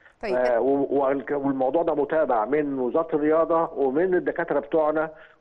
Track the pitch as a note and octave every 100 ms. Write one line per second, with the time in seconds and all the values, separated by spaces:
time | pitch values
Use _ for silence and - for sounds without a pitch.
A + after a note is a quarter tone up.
0 | - _ A3 B2 B2 A#2 B2+ C#3 C#3 C#3
1 | C3+ C#3 B2+ C#3+ C#3 C3 C3 D#3+ E3 D3
2 | C#3 D#3+ D3 A#2+ G#2+ D3 D3 C3+ B2 D#3+
3 | E3 D#3 D3+ D#3+ D#3+ E3 E3 D3 C#3 C#3
4 | F#3 F3+ D3 D#3 E3 C#3+ - E3 D3+ D#3
5 | D#3 - - _